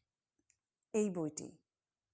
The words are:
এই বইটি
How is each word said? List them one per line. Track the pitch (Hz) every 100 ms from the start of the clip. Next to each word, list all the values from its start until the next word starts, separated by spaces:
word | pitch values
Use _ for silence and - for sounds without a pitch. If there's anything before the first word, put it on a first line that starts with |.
| _ _ _ _ _ _ _ _ _
এই | 214 208
বইটি | 175 151 151 - - _ _ _ _ _